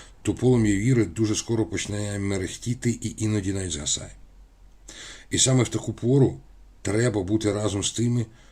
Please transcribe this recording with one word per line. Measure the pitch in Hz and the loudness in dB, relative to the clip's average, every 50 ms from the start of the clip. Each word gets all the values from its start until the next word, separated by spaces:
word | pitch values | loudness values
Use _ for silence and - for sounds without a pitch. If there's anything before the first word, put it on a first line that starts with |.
| - - - - | -20 -20 -20 -8
то | - 104 92 | -4 -4 -2
полум'я | - 120 127 127 120 110 104 101 | 2 4 4 4 6 4 4 2
віри | 95 107 127 131 120 107 | 2 2 2 4 4 2
дуже | - - - 110 107 107 | 0 0 -2 0 0 0
скоро | - - - 117 113 107 | -2 -2 -2 0 -2 0
починає | 107 98 90 - - 101 104 104 101 101 101 | -2 -2 -6 -4 -4 -4 -6 -4 -6 -6 -4
мерехтіти | 98 98 98 95 92 90 - - - 117 120 - - 120 | -4 -2 -2 -2 -4 -6 -8 -8 -6 -6 -6 -2 0 -2
і | 113 113 - 107 - - | -2 -2 -4 -8 -6 -2
іноді | 110 107 107 104 92 98 95 | -2 0 0 0 0 -2 -4
навіть | 98 95 90 | -4 -4 -4
згасає. | 78 73 73 69 - - - - - - - - - - - - _ _ - - - - - - - - - - - - - - | -6 -6 -4 -4 -4 -4 -6 -10 -16 -18 -20 -20 -20 -20 -20 -20 _ _ -20 -20 -20 -20 -20 -20 -20 -18 -18 -18 -18 -18 -12 -4
І | - 92 | 0 2
саме | - 127 131 127 117 | 4 4 6 4 4
в | - | 2
таку | - 107 - - 110 | 0 -6 -4 -4 -6
пору | - - 117 135 139 127 95 - - - - - - - - - - | -2 0 4 6 6 6 4 2 -2 -14 -20 -20 -20 -20 -20 -20 -10
треба | - 101 101 110 120 123 101 104 92 | -6 -2 0 2 2 2 2 0 0
бути | 90 107 107 107 104 101 | 0 0 0 2 0 0
разом | 104 107 101 90 101 90 | 0 -2 -2 -2 -2 -4
з | - | -4
тими, | - - 117 120 120 120 110 - - - - - | -2 0 0 0 0 0 -2 -4 -10 -20 -20 -20